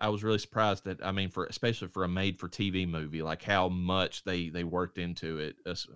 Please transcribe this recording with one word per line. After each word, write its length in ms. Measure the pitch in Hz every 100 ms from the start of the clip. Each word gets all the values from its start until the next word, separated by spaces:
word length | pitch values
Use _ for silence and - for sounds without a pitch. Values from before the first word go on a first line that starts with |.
I 80 | 107
was 160 | 104
really 140 | 107 104
surprised 460 | - 110 107 95
that, 200 | 98 92
I 80 | 95
mean, 160 | 98 95
for, 160 | 92
especially 440 | - - 120 113 90
for 140 | 95
a 60 | 90
made-for-T 640 | 92 98 90 87 - 101
V 160 | 92 90
movie, 340 | 80 76 80
like, 220 | 80 80
how 260 | - 98 92
much 560 | 90 90 95 90 -
they, 240 | 95 87 82
they 160 | 87
worked 320 | 85 87 90 -
into 420 | 87 85 82 78
it, 180 | 76 - 87
uh, 60 |
s-, 140 | 87 -